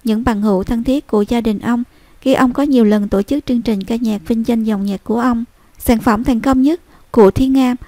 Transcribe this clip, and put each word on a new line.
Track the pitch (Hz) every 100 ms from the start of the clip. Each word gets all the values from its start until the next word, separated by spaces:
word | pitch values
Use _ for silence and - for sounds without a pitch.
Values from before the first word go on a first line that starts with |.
những | 226 214
bằng | 247 208
hữu | 214 190
thân | - 233
thiết | 233 285 -
của | 214
gia | 208 240
đình | 226 208
ông | 214 240 247 _ _ -
khi | 262
ông | - 254
có | 262
nhiều | 294 254
lần | 214 214 202
tổ | 196
chức | 208 285 -
chương | 247
trình | 233 202
ca | 190 233
nhạc | 226 202 160
vinh | 226 226
danh | 233
dòng | 220 202
nhạc | 202 190
của | - 226
ông. | 254 233 233 _ _ -
Sản | - 226
phẩm | 240 214
thành | 254 226
công | 269 262
nhất | 269 339 _ - _
của | 240 220
Thiên | - 262
Nga | 262 254 247